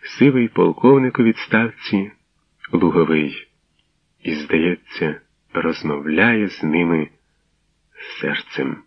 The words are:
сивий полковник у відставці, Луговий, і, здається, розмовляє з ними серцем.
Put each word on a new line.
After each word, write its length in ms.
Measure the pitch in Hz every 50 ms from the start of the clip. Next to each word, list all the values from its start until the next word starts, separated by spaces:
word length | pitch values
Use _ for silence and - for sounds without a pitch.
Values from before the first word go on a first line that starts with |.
сивий 460 | - - - - 120 143 131 127 120 110
полковник 680 | _ - 87 87 80 - - 123 139 139 131 127 117 -
у 40 |
відставці, 880 | 120 113 110 - - - - 110 117 113 - - - - - 98 98 104 - _ _ _ _ _ _ _ _ _ - -
Луговий, 760 | - 87 90 85 80 87 82 76 80 78 76 71 67 - - _ _ _ _ _ _ _ _ _ _ _ _ _ _ _
і, 120 | _ 90 80
здається, 840 | 76 73 - - 80 80 87 90 - _ _ - - 87 78 76 - _ _ _ _ _ _
розмовляє 960 | _ 85 80 82 - - - 78 73 71 71 78 78 82 104 120 117 110 104 95
з 140 | - -
ними 460 | - 78 76 85 85 85 85 80 76 - _ _ _ _ _ _ _ _ _ _ _ _ _ _ _ _ _ - - - - -
серцем. 560 | - 73 73 - - - - - 67 67 65 65 -